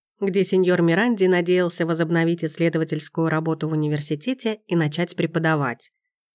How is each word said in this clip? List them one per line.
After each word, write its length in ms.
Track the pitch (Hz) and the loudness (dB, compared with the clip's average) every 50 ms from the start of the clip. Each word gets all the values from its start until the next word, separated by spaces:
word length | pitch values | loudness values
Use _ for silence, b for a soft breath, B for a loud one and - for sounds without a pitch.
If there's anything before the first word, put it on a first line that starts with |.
| _ _ _ - | _ _ _ -4
где 220 | 202 196 175 202 | -4 0 0 0
сеньор 380 | 185 - 196 185 185 180 180 175 | 0 2 2 2 4 4 4 4
Миранди 440 | 170 165 165 190 226 247 233 196 190 | 4 4 4 2 2 2 2 2 2
надеялся 600 | 185 180 175 170 180 180 185 180 170 - - 165 | 2 2 2 2 2 2 2 2 0 -2 -2 -2
возобновить 600 | 165 165 160 165 160 170 165 165 165 170 165 165 | -2 0 -2 0 0 0 2 2 0 0 -2 -4
исследовательскую 840 | 156 - - 165 170 156 160 160 156 160 151 - - - 170 160 160 | -4 -2 0 0 0 0 0 -2 -2 -4 -6 -6 -6 -4 -2 -2 0
работу 400 | 156 160 160 160 160 156 156 156 | 0 0 0 -2 -2 -2 -2 -2
в 40 | |
университете 880 | 160 156 151 151 151 147 147 - 156 147 - 254 262 254 - 220 214 214 _ - | -2 -2 0 0 -2 -4 -4 -4 -6 -4 -4 -4 -4 -4 -4 -4 -6 -6 _ -2
и 60 | 175 | 0
начать 400 | 170 156 147 151 - 175 175 - | 0 0 0 0 -2 -4 -4 -2
преподавать. 760 | - 180 156 - 165 160 160 160 147 139 123 120 - - - _ _ _ _ _ _ _ _ _ | -2 -4 -2 -2 0 0 2 2 2 0 0 -2 -4 -10 -18 _ _ _ _ _ _ _ _ _